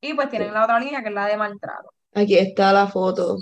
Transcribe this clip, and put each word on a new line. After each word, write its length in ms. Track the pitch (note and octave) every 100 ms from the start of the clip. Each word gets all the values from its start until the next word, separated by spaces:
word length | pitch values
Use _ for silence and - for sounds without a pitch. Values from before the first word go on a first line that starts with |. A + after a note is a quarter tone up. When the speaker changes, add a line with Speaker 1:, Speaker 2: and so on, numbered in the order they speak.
Speaker 1:
y 120 | C#4 D4+
pues 140 | C4+
tienen 200 | A3+ G#3
Speaker 2:
Sí. 40 |
Speaker 1:
la 100 | G#3+ A3+
otra 140 | A#3
línea, 220 | C4 C#4
que 80 | G#3+
es 60 | G3+
la 120 | G3+
de 100 | G#3
maltrato. 540 | G#3 G3+ - - - _ _
Speaker 2:
Aquí 240 | G#3 G3+ F#3
está 340 | F#3+ F#3+ G3
la 140 | G3 G3
foto, 500 | F#3+ F#3 G#3 F3 F#3+